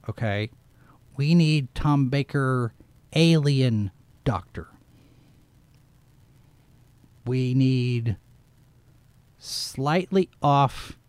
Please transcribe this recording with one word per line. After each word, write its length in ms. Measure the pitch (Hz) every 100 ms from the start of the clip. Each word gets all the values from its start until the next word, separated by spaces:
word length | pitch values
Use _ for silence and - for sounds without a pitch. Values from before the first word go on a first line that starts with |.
| -
Okay? 400 | - 110 101 110 - _ _ _ _ _ -
We 200 | 143 170
need 380 | 156 156 131 -
Tom 340 | 147 143 131
Baker 640 | 143 139 143 131 127 120 - - _ _
alien 760 | 156 165 165 143 139 131 110 101 _ _ _
Doctor. 440 | - 98 - - 80 - _ - _ _ _ _ _ _ _ _ _ _ _ _ _ _ _ _ _ _ _ _ _ _ 120
We 280 | 127 127
need 640 | 127 131 131 123 120 117 95 _ - _ _ _ _ _ _ _ _ _ _
slightly 920 | - - - - 135 165 180 190 185 _
off 560 | 147 139 139 - - -